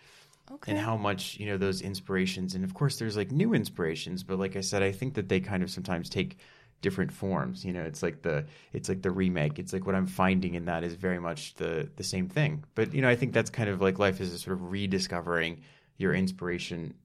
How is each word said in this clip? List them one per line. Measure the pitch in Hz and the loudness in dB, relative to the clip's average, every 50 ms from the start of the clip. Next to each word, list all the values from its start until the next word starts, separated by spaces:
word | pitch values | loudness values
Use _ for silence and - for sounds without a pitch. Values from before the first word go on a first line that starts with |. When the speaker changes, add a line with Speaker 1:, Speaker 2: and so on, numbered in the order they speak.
| - - - - - - _ _ - - 269 | -18 -20 -20 -20 -20 -20 _ _ -20 -18 -18
Speaker 1:
Okay. | 294 - - 104 | -10 -6 -2 -2
Speaker 2:
And | 101 | 0
how | 107 113 113 107 | 0 0 0 0
much, | 104 101 101 95 95 - - - | 0 0 0 -2 -4 -8 -8 -6
you | 104 | -4
know, | 104 101 | -2 0
those | 95 98 98 95 92 | 2 2 2 0 0
inspirations, | - 95 95 95 - - 95 92 92 92 - 95 92 92 92 | -2 -6 -6 -6 -4 -2 0 2 2 2 0 -2 -4 -4 -2
and | 92 92 | -2 -2
of | 92 - | -2 0
course | - 147 139 - - | 2 2 2 2 0
there's, | 113 110 101 | -2 -2 0
like, | 107 101 92 127 | 0 0 0 2
new | 151 202 233 226 | 2 2 4 2
inspirations, | 131 101 - - - 87 80 82 78 - 82 90 92 - | 2 0 0 -2 -2 -2 -2 -2 -2 -6 -6 -6 -6 -6
but | - 95 95 | -4 -2 -2
like | 98 95 95 | -2 -2 -2
I | 98 | -4
said, | 95 - 104 101 98 | -4 0 0 2 2
I | 98 98 | 2 0
think | 98 123 131 - | 0 -4 -4 -2
that | 107 95 - | -2 0 2
they | 98 95 | 2 2
kind | 92 - 101 92 90 | 2 2 0 0 0
of | 87 | -2
sometimes | - 92 90 - 90 85 85 - | -2 -6 -4 -2 -2 -2 -2 -2
take | - 98 90 92 - - - - - - - - _ _ - | -2 -2 -2 -2 -4 -12 -20 -20 -20 -20 -20 -20 _ _ 0
different | 95 - 98 90 - | 0 2 2 0 -2
forms. | - - 104 98 95 76 65 62 62 - - | -2 -4 -2 0 0 0 0 -2 -4 -6 -6
You | 92 90 | -4 -4
know, | 90 82 | -4 -4
it's | 80 76 - 92 | -6 -4 -2 -2
like | 87 78 - | -2 -2 -2
the, | - - 76 73 73 - - - - - - | -2 0 0 0 -2 -4 -10 -20 -14 -10 -8
it's | - - - | -6 -4 -2
like | 95 92 | -2 0
the | - 95 | 0 0
remake. | 90 95 95 92 90 85 76 76 76 - | 2 2 2 2 4 2 2 0 0 -2
It's | 92 - - | -6 -4 -4
like | 95 92 | -4 -2
what | 98 95 | 0 2
I'm | 95 95 | 2 2
finding | 92 - - 92 95 95 92 92 87 87 | 0 2 4 4 4 6 4 2 0 -2
in | 87 85 | -2 -2
that | 85 85 82 85 | -2 -2 0 -2
is | 87 85 | -2 -4
very | 87 95 92 90 87 | -2 0 0 0 0
much | 87 85 82 76 - - - | -2 -4 -4 -6 -8 -10 -8
the, | - 82 82 82 80 76 73 - | -4 -2 -2 0 -2 -2 -4 -6
the | - 92 | -8 -6
same | - - 92 92 92 | -4 -2 -2 -2 0
thing. | - 151 151 95 76 73 - - - | 0 2 2 2 0 -2 -8 -6 -2
But, | - 113 - - | 0 0 0 2
you | 139 | 4
know, | 131 127 | 6 6
I | 123 | 6
think | 120 - 151 - | 4 4 2 4
that's | 117 110 113 | 2 2 2
kind | - - 113 101 | 0 0 0 2
of | 98 90 | 2 4
like | 98 95 92 95 | 4 4 4 6
life | 101 98 92 92 | 4 4 4 2
is | 98 90 87 | -2 -4 -4
a | 87 | -4
sort | - 92 92 92 | -4 -4 -4 -4
of | 90 87 | -4 -4
rediscovering | 95 101 101 95 95 95 92 - 87 85 85 87 85 85 82 85 85 - - - - - _ _ _ | -2 -2 0 2 2 2 0 0 -2 -2 0 2 2 2 2 0 -2 -6 -12 -20 -20 -20 _ _ _
your | - 95 92 87 | 0 2 2 4
inspiration | 90 95 92 92 - 87 90 87 87 - - 87 85 80 76 - - _ | 4 2 2 0 -2 -4 -4 -4 -4 -4 -6 -6 -6 -6 -8 -10 -12 _